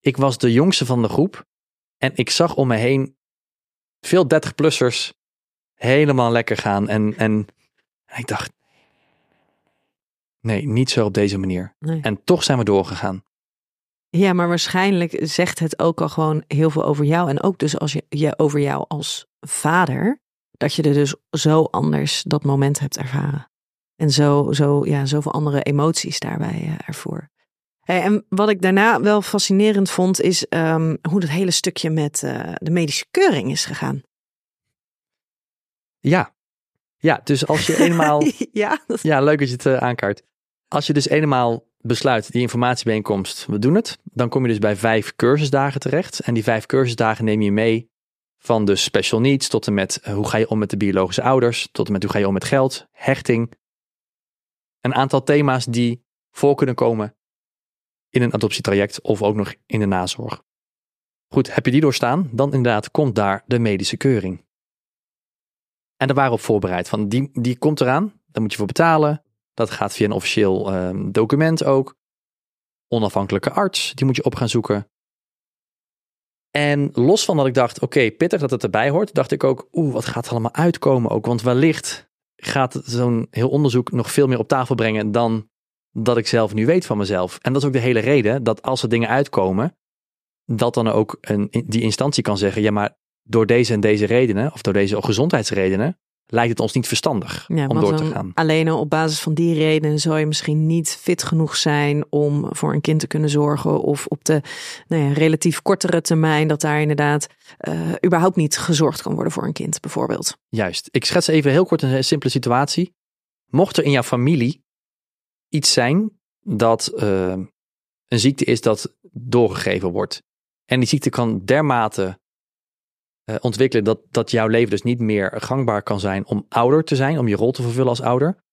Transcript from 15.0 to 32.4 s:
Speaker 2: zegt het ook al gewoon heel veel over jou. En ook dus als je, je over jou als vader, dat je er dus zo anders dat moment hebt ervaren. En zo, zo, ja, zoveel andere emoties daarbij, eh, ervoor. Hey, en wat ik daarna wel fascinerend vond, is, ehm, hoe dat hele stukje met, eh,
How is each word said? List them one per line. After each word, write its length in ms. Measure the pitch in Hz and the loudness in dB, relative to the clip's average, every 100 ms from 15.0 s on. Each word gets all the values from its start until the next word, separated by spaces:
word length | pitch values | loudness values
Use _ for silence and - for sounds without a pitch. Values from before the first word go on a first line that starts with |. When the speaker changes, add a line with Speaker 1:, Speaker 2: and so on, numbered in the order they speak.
| 170 - | 0 -4
Speaker 2:
zegt 360 | 160 - 180 - | -6 -2 -2 0
het 200 | 160 - | -4 0
ook 220 | 170 165 | 0 0
al 80 | 156 | -4
gewoon 360 | - 160 156 - | -2 0 -2 -2
heel 240 | 147 160 | 0 0
veel 140 | 151 | 2
over 200 | - 147 | -2 0
jou. 240 | 147 165 175 | 2 2 0
En 140 | 147 | 0
ook 160 | - 185 | -2 0
dus 200 | 151 - | -2 -2
als 140 | 151 | -4
je, 120 | 147 - | -6 -8
je 300 | 147 151 147 | -2 -2 0
over 220 | 156 147 | 0 2
jou 240 | 143 139 - | -2 -2 -6
als 380 | 147 147 - - _ | -8 -8 -10 -12 _
vader, 800 | - - 151 175 170 131 196 285 _ _ _ | -10 -4 0 2 2 0 0 -2 _ _ _
dat 240 | _ 143 | _ -4
je 80 | - | 0
er 120 | 151 | 2
dus 200 | 143 143 151 _ | 2 0 -2 _
zo 320 | 156 156 156 | -2 4 4
anders 600 | 160 - 156 151 147 - | 4 0 -2 -2 -2 -4
dat 220 | - 147 | -2 -2
moment 340 | 147 139 139 143 | 0 0 0 0
hebt 180 | 139 - | -4 -6
ervaren. 520 | 131 135 143 143 - _ _ _ _ _ | -6 -4 -4 -6 -10 _ _ _ _ _
En 140 | 160 | -2
zo, 420 | 139 147 143 143 | 2 4 4 2
zo, 340 | 139 143 143 - | 2 2 2 2
ja, 200 | 147 135 | -2 0
zoveel 260 | 147 147 | -2 -2
andere 300 | - 151 143 | -2 -2 -2
emoties 560 | - 143 151 165 - - | 0 0 0 0 -4 -6
daarbij, 420 | - 165 - 175 | -6 -6 -6 -6
eh, 260 | - 160 - | -6 -8 -10
ervoor. 420 | 151 - - - _ _ _ _ _ | -12 -10 -10 -12 _ _ _ _ _
Hey, 220 | - 180 | -4 -2
en 240 | 175 208 - | 0 0 -2
wat 200 | 190 214 | 0 2
ik 140 | 202 | 2
daarna 380 | 185 190 220 202 | 2 4 4 2
wel 220 | 202 208 | 2 2
fascinerend 680 | 190 208 - 196 214 202 196 | 0 -2 0 2 4 2 0
vond, 300 | - 185 190 | 0 0 2
is, 260 | - 180 - | 0 0 -2
ehm, 480 | - 160 160 160 156 170 | -2 0 0 0 -2 -2
hoe 120 | 185 | -2
dat 80 | 170 | 0
hele 200 | 156 190 | -2 0
stukje 400 | 170 - - 165 | 0 -2 -4 -4
met, 320 | 160 147 151 | -2 -2 -4
eh, 300 | 143 123 | -6 -6